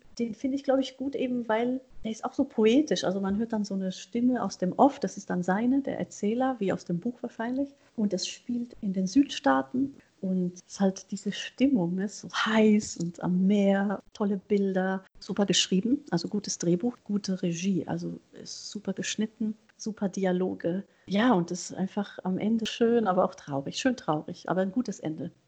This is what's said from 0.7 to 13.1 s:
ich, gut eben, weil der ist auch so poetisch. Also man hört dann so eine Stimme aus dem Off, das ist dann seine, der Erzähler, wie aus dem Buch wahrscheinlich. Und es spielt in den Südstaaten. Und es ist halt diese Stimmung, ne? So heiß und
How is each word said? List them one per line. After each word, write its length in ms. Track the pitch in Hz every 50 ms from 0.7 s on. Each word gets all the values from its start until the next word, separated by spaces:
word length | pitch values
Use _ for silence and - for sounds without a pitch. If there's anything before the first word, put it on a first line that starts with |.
| 262 269
ich, 160 | 269 - -
gut 200 | - 262 277 277
eben, 320 | - 262 254 247 247 233 226
weil 320 | 214 226 240 247 254 262 - _ - - -
der 80 | 220
ist 120 | 220 - -
auch 100 | - -
so 100 | - 277
poetisch. 600 | - - - 214 220 233 285 311 - 185 180 -
Also 160 | 175 190 196
man 180 | 196 190 196
hört 140 | 202 226 226
dann 120 | 226 214 202
so 100 | - 196
eine 180 | 190 190 185
Stimme 520 | 185 - - - - 233 240 254 254 226 190
aus 160 | 196 - -
dem 140 | 185 185 -
Off, 260 | - 233 285 - -
das 180 | - 185 -
ist 140 | 202 - -
dann 100 | 185 180
seine, 400 | 175 185 185 208 233 247 269 277
der 160 | 277 - 175
Erzähler, 580 | - 180 - - - - 202 226 247 262 262 262 233
wie 120 | 202 185
aus 140 | 175 180 -
dem 140 | - 175 170
Buch 180 | - 240 247 -
wahrscheinlich. 480 | - 240 - - 226 240 254 262 285 277 - _ _ _ _
Und 180 | - 214 202 -
es 140 | 190 -
spielt 480 | - - - _ - 240 240 240 - - -
in 120 | - 196 185
den 140 | 190 190
Südstaaten. 880 | 185 - 277 277 - - - - 277 269 269 262 - - 254 277 277 - - - _ _ _
Und 320 | - 185 185 185 180 180 175
es 200 | 180 _ _ -
ist 60 | -
halt 320 | 196 190 190 - - _
diese 200 | 208 190 - 202
Stimmung, 640 | - - - - - - 247 285 277 202 170 170 175
ne? 120 | 185 196
So 220 | 214 - - - -
heiß 680 | - - - 220 220 226 214 214 208 214 214 - -
und 260 | - 170 170